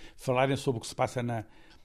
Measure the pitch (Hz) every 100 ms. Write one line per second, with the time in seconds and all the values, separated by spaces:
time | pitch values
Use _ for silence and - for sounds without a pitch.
0 | - - - 127 135 131 143 113 - -
1 | 127 127 120 117 - - - -